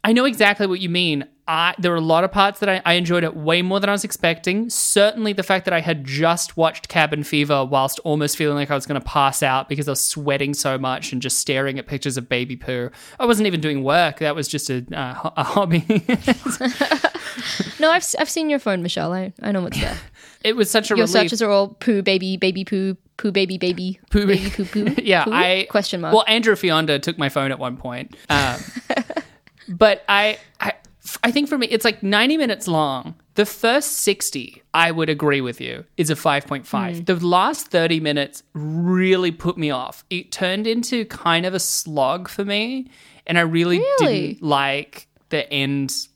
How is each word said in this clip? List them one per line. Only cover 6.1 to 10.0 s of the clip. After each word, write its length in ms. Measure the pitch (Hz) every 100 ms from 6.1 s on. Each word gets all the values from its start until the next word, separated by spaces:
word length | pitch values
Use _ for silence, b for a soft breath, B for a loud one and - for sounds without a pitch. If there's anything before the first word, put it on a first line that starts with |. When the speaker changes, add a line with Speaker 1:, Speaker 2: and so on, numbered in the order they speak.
| 139 160 170 - -
Speaker 1:
watched 320 | 160 - -
Cabin 340 | 170 151 147
Fever 420 | 147 151 147 143 131
whilst 340 | 139 135 -
almost 340 | 160 151 147 -
feeling 180 | 151 143
like 140 | 143
I 60 | 139
was 100 | -
gonna 160 | 143
pass 400 | - 151 139 131
out 260 | 143 131 135
because 200 | 143 143
I 40 |
was 120 | 131